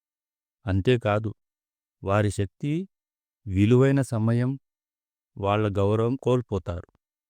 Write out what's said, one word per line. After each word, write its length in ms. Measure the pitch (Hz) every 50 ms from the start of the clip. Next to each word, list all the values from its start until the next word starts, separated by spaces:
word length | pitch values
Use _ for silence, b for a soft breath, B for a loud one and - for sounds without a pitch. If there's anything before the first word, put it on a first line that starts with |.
| _ _ _ _ _ _ _ _ _ _ _ _ _
అంతేకాదు, 680 | - 95 98 92 123 127 120 - 107 101 107 110 107 - - _ _ _ _ _ _ _ _ _ _ _ _ -
వారి 280 | 92 98 104 104 104
శక్తి, 580 | - - 101 95 - _ - 143 151 165 190 - _ _ _ _ _ _ _ _ _ _ _
విలువైన 560 | 104 92 95 101 104 123 123 135 139 139 139 131
సమయం, 560 | - - 110 107 113 117 120 123 127 139 139 - _ _ _ _ _ _ _ _ _ _ _ _ _ _
వాళ్ళ 360 | - 95 98 101 107 107 104 95
గౌరవం 400 | 101 98 98 107 110 110 117 131
కోల్పోతారు. 720 | 135 - 120 123 127 120 - 110 95 - - 87 85 - - _ _ _ _ _ _ _ _